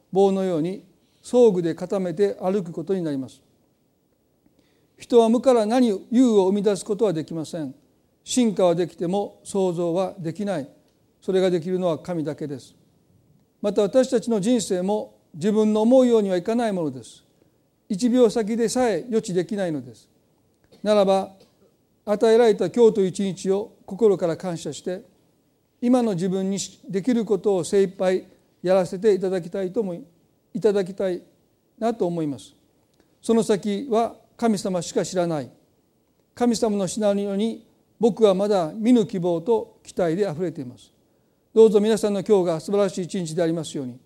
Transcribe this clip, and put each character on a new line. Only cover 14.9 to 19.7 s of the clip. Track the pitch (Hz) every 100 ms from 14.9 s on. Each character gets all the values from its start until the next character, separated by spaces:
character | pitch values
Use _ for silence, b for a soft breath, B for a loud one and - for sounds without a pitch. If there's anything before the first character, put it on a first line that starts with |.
| 214 214 _ _
自 | 156 190
分 | 214 214
の | 214
思 | 220 262
う | 254
よ | 226
う |
に | 202
は | 180
い |
か | 180 233
な | 226
い |
も | 190
の | 156
で | 127
す。 | 110 - _ _ _ _ _ _ _
一 | 190 247
秒 | 247 233
先 | 247 208 226
で | 226
さ | 254 247
え | 175 -
予 | 220
知 | 214
で | 180 170
き | 202
な |
い | 185